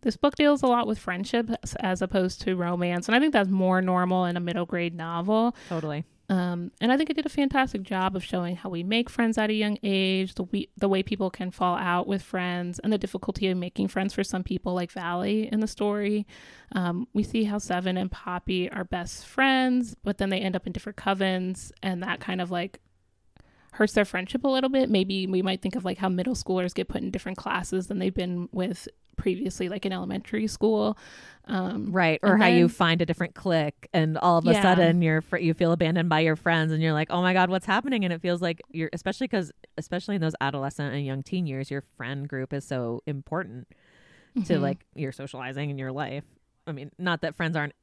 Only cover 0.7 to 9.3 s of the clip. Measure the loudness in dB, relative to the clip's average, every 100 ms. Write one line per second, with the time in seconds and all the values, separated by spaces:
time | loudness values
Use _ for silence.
0.7 | 2 2 -2 -4 -6 -2 0 0 -4 -6
1.7 | -4 -2 0 0 2 0 -2 -4 -2 -2
2.7 | 0 0 -2 2 4 6 4 4 4 4
3.7 | 4 4 2 4 4 2 0 -2 -2 -2
4.7 | -2 -2 -4 -6 -4 2 4 2 0 -6
5.7 | -6 -4 -6 -8 _ _ 0 0 -2 -6
6.7 | _ 2 2 2 -2 -2 0 2 2 0
7.7 | -2 -4 -2 0 -2 -4 -4 -2 -6 -6
8.7 | -6 0 0 0 0 0